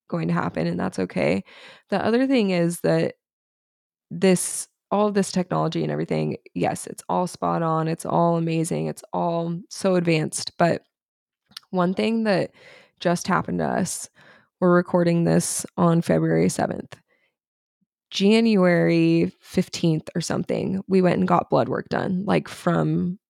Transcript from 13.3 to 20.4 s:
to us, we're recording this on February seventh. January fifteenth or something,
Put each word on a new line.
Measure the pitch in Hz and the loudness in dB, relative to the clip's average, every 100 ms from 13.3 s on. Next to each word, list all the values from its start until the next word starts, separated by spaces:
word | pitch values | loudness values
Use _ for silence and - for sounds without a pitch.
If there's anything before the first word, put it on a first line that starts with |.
| 165 175 175 | -2 -2 -2
to | 151 | -2
us, | - 175 - - _ - - _ - | -2 -4 -6 -12 _ -20 -20 _ -2
we're | 180 | 2
recording | 175 - 180 170 170 | 4 2 0 2 2
this | 170 170 - - - - | 2 2 0 -4 -6 0
on | 175 170 | 2 2
February | - 160 160 165 180 | 2 2 2 2 2
seventh. | - - - - - _ _ _ _ _ _ _ _ _ _ _ | 0 -4 -4 -12 -18 _ _ _ _ _ _ _ _ _ _ _
January | - 196 226 226 202 180 170 170 170 165 165 180 - | 0 4 6 6 6 6 4 4 4 4 4 2 -4
fifteenth | - 190 - - 170 156 - | -6 -2 -2 0 0 0 -4
or | 175 | -6
something, | - - | -4 -4